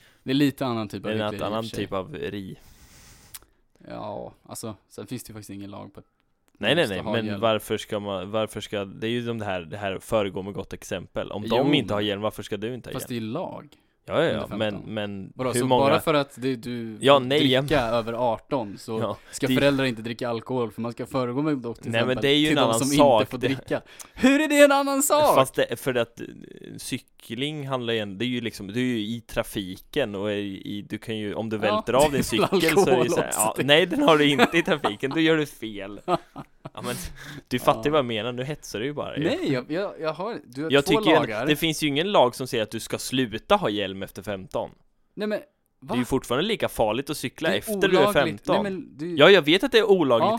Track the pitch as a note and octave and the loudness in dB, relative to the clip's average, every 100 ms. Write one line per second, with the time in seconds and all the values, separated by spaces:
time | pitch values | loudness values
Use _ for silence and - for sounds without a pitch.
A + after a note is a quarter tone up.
0 | _ _ - C3+ C#3+ - C3+ A#2 G#2 G#2 | _ _ -2 2 2 0 -4 -4 -6 -8
1 | G#2+ A2 G#2+ G#2 F2+ G#2+ A2+ A2 G2+ G2 | -4 -2 -2 -4 -4 -4 -6 -6 -6 -6
2 | F#2+ - F2+ G#2 F#2+ - - - - - | -6 -8 -8 -8 -10 -14 -20 -20 -20 -20
3 | - - - - - _ _ _ - A#2 | -20 -20 -20 -20 -20 _ _ _ -18 -14
4 | G#2+ G#2+ A#2+ - - - A#2 G#2+ _ - | -12 -12 -14 -18 -18 -14 -12 -14 _ -18
5 | G#2+ B2 - A2 G2+ G2 G2 G2+ G2+ - | -12 -12 -12 -16 -16 -14 -14 -14 -16 -20
6 | - _ _ _ _ _ G2+ D#3 C#3+ F#2 | -20 _ _ _ _ _ 0 2 2 -2
7 | D#2 A2+ A2 G2+ A2+ A2 - G#2+ - G#2+ | -2 -2 -2 0 0 0 0 -6 -4 -6
8 | G2+ F#2+ F#2+ A2 G#2+ - - G#2 G2 - | -4 -6 -4 -4 -4 -6 -8 -6 -6 -6
9 | A2+ A#2+ A#2 A#2 G#2 F#2 D#2+ G#2 G2+ F#2 | -4 -4 -4 -6 -4 -6 -6 -8 -6 -8
10 | - A2+ G2+ G2 F#2+ F#2+ F#2 F2+ - G2 | -2 0 0 -4 -8 -10 -10 -12 -10 -10
11 | G2 - - G2+ A2 A#2 C3+ D3 G2+ G#2 | -8 -10 -8 -8 -2 2 4 2 2 -2
12 | G#2 G2 G#2+ - G#2+ G2+ G#2+ B2+ - - | -2 -2 -4 -6 -8 -8 -6 -8 -10 -10
13 | - A#2+ A2 C3+ D#3+ - D3 _ _ _ | -8 -8 -6 -6 -8 -12 -18 _ _ _
14 | - G#2 D#3+ D#2+ - G#2 A2 G2 - G#2+ | -4 0 0 0 -4 -4 -4 -4 -8 -8
15 | G#2 G2+ F#2+ - B2+ A#2+ B2+ B2+ C#3 D#3 | -6 -8 -12 -8 -2 0 4 4 4 2
16 | E3+ D3+ C#3 - B2+ B2+ A#2+ A#2+ A2+ G#2 | 2 0 0 -4 -4 -4 -6 -8 -8 0
17 | B2 C#3 B2+ C#3+ C#3+ B2+ C#3 D3 A#2 A#2 | 6 6 6 2 4 2 2 2 2 0
18 | A2 A2+ B2 G#2+ - C#3+ G#2+ G2 - A2 | -2 -2 -2 -2 -4 -6 -6 -10 -8 -4
19 | A2 G#2 - - C3+ C3 C#3 C#3 C3+ A2+ | -4 -6 -12 -4 0 4 4 2 0 -2
20 | A2+ A#2 B2 A#2 - B2+ A#2 - A#2 A#2+ | -8 -6 -4 -6 -4 -4 -4 -4 -8 -8
21 | B2+ C3+ B2+ B2 D#3 C#3+ A#2 A2+ - A2+ | -6 -2 -2 0 0 -2 -4 -8 -4 0
22 | B2 B2+ C#3 D3 D3+ C#3+ A#2+ A2+ C3 C#3+ | 0 2 2 4 4 4 4 2 2 6
23 | C#3+ A2+ G#2+ B2 A#2+ C3+ - C#3 - - | 6 6 2 -2 -2 -2 -4 -6 -6 -18
24 | - - C4 C#4 D#4 C#4+ C#4+ C#4 C#4 C#4 | -20 2 4 4 4 6 8 6 2 0
25 | C4+ D4+ D4 D3 C3 - C3 - - B2 | 2 4 6 6 4 0 -2 -2 -2 -2
26 | A#2 - - - - - - - - C3 | -2 -6 -16 -16 -18 -18 -16 -14 -8 -10
27 | - _ - A#2 C#3+ D3+ C3+ C3 A#2 A#2 | -10 _ -12 -6 -6 -6 -6 -4 -2 -2
28 | G#2 F#2+ B2 B2 A#2 - G2 A2 B2+ A#2 | -2 -4 -4 -2 -4 -8 -8 -2 -2 -2
29 | G#2 A#2 - - A2+ A#2+ F#2 F#2 - D3 | -4 -6 -6 -6 -4 -6 -8 -10 -6 -2
30 | B2 G2+ G#2 G2+ G2+ F#2+ - G#2 A#2+ G#2+ | -2 -2 -4 -2 -4 -8 -10 -10 -10 -10
31 | - A2 G#2 E2+ A2 G#2+ G#2+ G#2+ - A#2 | -8 -8 -6 -6 -4 -2 0 0 2 4
32 | D3+ C#3 - G#3+ F#3+ F#3+ E3 D#3 F#3 B2+ | 4 4 0 2 2 2 4 4 4 4
33 | B2 - B1+ - G#2+ - C3+ D3+ F3+ A3+ | 2 0 -2 0 0 0 4 4 4 4
34 | C#4+ D3+ D3 C#3+ A#3+ E3+ F3+ D#3 A2+ G#2 | 6 8 6 6 4 4 2 0 -2 -4
35 | C3+ D#3+ D#3+ D#3+ C#3+ - A2 G#2 G2 G2+ | -4 0 2 2 0 -6 -12 -10 -12 -10
36 | - F3 - - - _ - - A#2+ B2 | -4 -4 -4 -20 -20 _ -18 -12 -8 -8
37 | - - - D3 - B2 - B2 C#3 D3+ | -10 -12 -16 -16 -6 2 2 4 2 2
38 | A#2+ A2+ A2+ B2 C3 D3+ - G2+ B2+ D3 | 2 -2 -4 -6 -8 -8 -10 -6 -4 -4
39 | G#2+ - D#3+ D#4 D4 C3 B2 D#3 G3 - | -6 -4 -2 -2 -2 -2 -2 -6 -6 -6
40 | D#3 D3+ G3 G#3+ - A#2+ D#3 C#3 - - | -8 -6 -8 -10 -12 -8 0 2 4 2
41 | G#3+ - C#3+ G#2+ C3+ D3 E3 D3+ D#3 C#3 | 4 4 2 -2 0 0 0 0 0 0
42 | F#3 G3 C#3+ - C3 B2 G#2+ A2+ - A2+ | 2 4 4 2 -4 -2 -2 -4 -6 -6
43 | - C3 B2 G#2+ - G3+ D#3+ G#2 F#2+ G2 | -2 -2 -2 -4 0 0 2 -2 -4 -6
44 | F#2+ - G2+ G2 F#2 - G2 - _ _ | -10 -10 -8 -8 -8 -8 -8 -12 _ _
45 | _ - G#3 G#3 - _ _ _ C3+ A#2+ | _ -8 -6 -6 -8 _ _ _ -6 -4
46 | B2 C3 - B2 G3 G3+ A2+ - A2+ A2+ | -2 -2 0 -2 0 -2 -2 0 0 0
47 | C#3 D3+ B2+ - D#3+ G#3 - G#3 F#3+ F#3 | -4 -6 -8 -4 -2 -2 -2 0 2 4
48 | - F3 B2+ G#2 - F3+ - F#3+ - B2 | 4 4 0 -2 -2 0 0 -6 -10 -12
49 | E3 E3 D#3 G3 D3 F3+ C4+ A#3 G3 F#3+ | -6 6 8 10 6 2 4 4 6 6
50 | C#3+ A#2 E3+ | 6 4 4